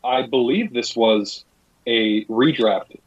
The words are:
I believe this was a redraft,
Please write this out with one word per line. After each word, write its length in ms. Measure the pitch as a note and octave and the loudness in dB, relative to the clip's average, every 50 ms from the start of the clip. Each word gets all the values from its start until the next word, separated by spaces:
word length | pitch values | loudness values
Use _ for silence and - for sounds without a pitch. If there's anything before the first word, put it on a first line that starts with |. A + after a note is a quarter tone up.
| - | -4
I 180 | B2 B2+ C3 C3 | -2 -2 -2 -2
believe 500 | A#2+ B2 C3 A#2+ A#2 C#3 G3+ A#3 G#3 B2 | 0 0 0 2 2 0 -2 -2 -4 -4
this 220 | A#2+ A2+ - - | -6 -6 -4 -2
was 480 | A#2+ A2+ A2+ A2 G#2+ G2+ G2 - - - _ _ _ _ _ _ _ _ | 0 2 4 4 2 0 -4 -8 -14 -16 _ _ _ _ _ _ _ _
a 380 | - A#2 A2+ A2 A2 G#2+ G#2+ G#2+ | -2 0 0 0 0 0 -2 -2
redraft, 720 | - A2+ A2+ C3 D#3+ D3 - A#2 G#2+ G2 F#2+ - - - - _ | -2 0 2 2 2 2 2 2 2 2 0 -4 -8 -16 -14 _